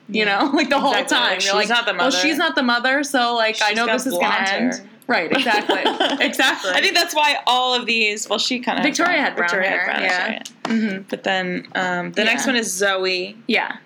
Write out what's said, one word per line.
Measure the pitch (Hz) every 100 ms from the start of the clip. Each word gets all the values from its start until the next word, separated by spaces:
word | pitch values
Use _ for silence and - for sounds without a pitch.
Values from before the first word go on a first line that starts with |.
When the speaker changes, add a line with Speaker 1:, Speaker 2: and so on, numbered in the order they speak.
| -
Speaker 1:
You | 208
Speaker 2:
Yeah. | 208 196
Speaker 1:
know? | 285
<laughs> |
Like, | 277 294
the | 277
whole | 269
Speaker 2:
Exactly. | 208 196 240
Speaker 1:
time. |
Speaker 2:
Like, | 233
Speaker 1:
You're | 185
Speaker 2:
she's | 190
Speaker 1:
like, | 202 214
Speaker 2:
not | 233 226
the |
Speaker 1:
"Well, | 185 247
Speaker 2:
mother. | -
Speaker 1:
she's | 302 302
not | 330 320
the |
mother, | 247 233 254 277
so, | 269 254 240 233
like, | 220 220
I | 208
Speaker 2:
She's | 220
Speaker 1:
know | 233
Speaker 2:
got |
Speaker 1:
this | 226 -
is |
gonna | 175 -
Speaker 2:
blonde | 185 190
Speaker 1:
end." | 196 226
Speaker 2:
hair. | - - - -
Speaker 1:
Right, | 220 160
exactly. | 254 254 214 - 285
Speaker 2:
<laughs> | 349 - 339 285 277
Speaker 1:
Exactly. | - 269 330 185
Speaker 2:
I | 180
think | 370
that's | 349 339 302
why | 294 269 -
all | 254 254
of | 247 233
these, | 226 214 208 -
well, | 208
she | - 254
kinda | 247 -
had |
Speaker 1:
Victoria | 294 285 339
Speaker 2:
brown, | 330
Speaker 1:
had | 220 -
brown | 175
Speaker 2:
Victoria | 185 190
Speaker 1:
hair, | 175
Speaker 2:
had | 185
brownish | - 190
Speaker 1:
yeah. | 180 208
Speaker 2:
hair, | - - - -
yeah. |
Speaker 1:
Mm-hmm. | 226 214 190 190
Speaker 2:
But | 202
then, | - 190 180 180 -
um, | 185 180 180 175
the | 175
next | 220 254 277
Speaker 1:
Yeah. |
Speaker 2:
one | 247
is | 208
Zoe, | 185 202 190 185 185 190 220 -
Speaker 1:
Yeah. | 202 - -